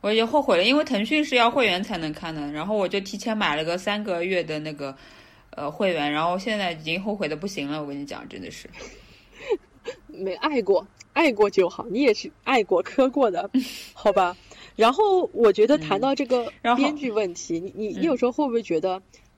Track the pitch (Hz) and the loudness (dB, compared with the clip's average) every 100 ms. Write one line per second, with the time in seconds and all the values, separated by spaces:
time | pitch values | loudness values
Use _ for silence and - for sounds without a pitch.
0 | 202 220 226 294 269 180 208 285 311 214 | 2 2 2 2 4 4 4 2 2 -2
1 | 220 302 302 247 233 254 220 180 202 185 | 0 0 2 2 4 4 2 0 -4 -6
2 | 156 151 165 160 147 151 180 214 185 196 | -6 -8 -10 -8 -8 -8 -4 -2 0 -2
3 | 196 202 247 220 180 147 160 180 196 208 | -6 -8 -4 -2 0 0 -2 -4 -4 -4
4 | 208 175 180 185 156 151 156 143 139 135 | -4 -4 -2 -2 -2 -6 -8 -8 -10 -12
5 | - - - _ _ - 147 - 196 160 | -20 -20 -20 _ _ -10 -10 -2 -2 0
6 | 147 147 170 180 226 214 185 160 156 170 | -2 0 -2 -2 -4 -4 -4 -6 -6 -4
7 | 202 202 156 151 196 196 143 151 147 143 | -4 -4 -4 -6 -8 -8 -8 -8 -8 -10
8 | 143 - - - 85 - - - - - | -10 -12 -14 -14 -14 -16 -20 -18 -18 -20
9 | - - _ - 539 415 _ _ - - | -20 -20 _ -18 -4 -4 _ _ -16 -16
10 | - 302 190 180 285 277 190 185 196 _ | -18 -10 -8 -4 -2 0 2 2 0 _
11 | - 269 320 208 208 - 175 - 233 208 | -6 2 2 4 2 4 2 -2 -6 2
12 | 277 - - _ - 262 196 180 - - | 2 2 -6 _ 0 0 2 0 0 2
13 | 262 285 240 175 190 262 254 - - - | 2 4 2 2 0 -2 -2 -12 -18 0
14 | 311 202 180 180 - - - - 226 269 | 2 4 2 -2 -20 -20 -16 4 4 6
15 | 427 370 320 - 220 196 214 302 302 196 | 4 4 2 4 4 6 4 4 2 0
16 | 262 277 247 247 233 - 233 247 285 302 | 2 0 0 0 -2 -4 0 2 2 0
17 | 262 214 196 170 - 165 185 - 214 190 | -2 -2 -2 -6 -6 -6 -6 -8 -8 -2
18 | 330 254 247 254 285 233 208 160 185 185 | 0 2 0 0 0 0 0 0 0 -4
19 | _ - _ | _ -20 _